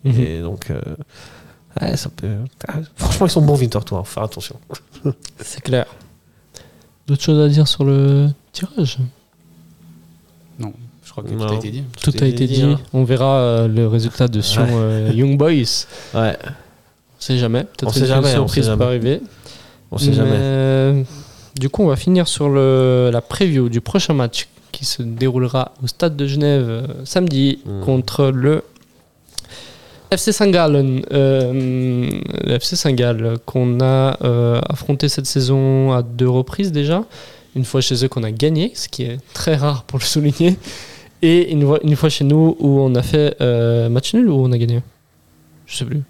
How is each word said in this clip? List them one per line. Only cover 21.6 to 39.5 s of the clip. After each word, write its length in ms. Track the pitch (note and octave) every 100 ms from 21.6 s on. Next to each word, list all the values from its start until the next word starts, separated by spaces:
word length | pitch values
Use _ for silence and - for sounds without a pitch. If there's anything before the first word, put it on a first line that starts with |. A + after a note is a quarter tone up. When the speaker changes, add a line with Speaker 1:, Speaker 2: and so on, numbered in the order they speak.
| C3
Speaker 1:
coup, 140 | -
on 40 | F#3+
va 80 | C3+
finir 320 | - F3+ E3
sur 220 | - D3
le, 600 | C#3 C3+ C3 B2+ B2+ B2
la 80 | A#2+
preview 480 | - - F#3+ C#3 B2
du 120 | A#2
prochain 320 | - G3 -
match 340 | D3+ A#2+ - - _ _
qui 120 | -
se 180 | C#3 -
déroulera 680 | A#2 A2+ C3 B2+ B2+ C3 B2+ -
au 40 | C3
stade 300 | - E3+ D3
de 100 | C#3
Genève, 380 | C#3 D3 C#3+ A#2+
euh, 200 | A2+ C3 - C3
samedi 540 | F#3 F3+ C3+ C#3 C3+ -
Speaker 2:
Hmm. 160 | G2
Speaker 1:
contre 440 | F#2+ C3 B2+ - C#3
le 320 | C3 C3+ D#3 - _ _ _ _ _ _ - - - - - - - -
F 40 | F#3+
C 120 | -
Saint-Gallen. 680 | G3+ G3+ F3+ D#3+ C#3+ C3+ C3 -
Euh, 1000 | C#3+ C3+ C3+ B2+ C3 C3 B2+ B2+ B2 B2 - - -
le 160 | - B2+
F 40 |
C 120 | - F3+
Saint-Gall 600 | D#3+ B2+ A#2+ A2+ A2+ A#2 -
qu'on 340 | C3 B2 A#2+
a, 360 | C3 C3 C3+ -
euh, 360 | - A#2+ A#2+ A#2+ -
affronté 400 | C#3+ - C#3 D3
cette 160 | - C3+
saison 680 | C3+ B2+ C3+ C3+ C3+ C3+
à 80 | B2+
deux 260 | A#2+ A#2+ B2+
reprises 420 | B2+ C3 - G3+
déjà. 320 | D3 C#3+ F3 A3+ - - - _ C3
Une 80 | B2
fois 140 | C3+
chez 220 | B2+ B2
eux 40 | C3
qu'on 140 | -
a 80 | A2
gagné, 400 | A2 D3 D#3 G#3 -
ce 140 | -
qui 140 | -
est 140 | A#2 B2 -
très 220 | - -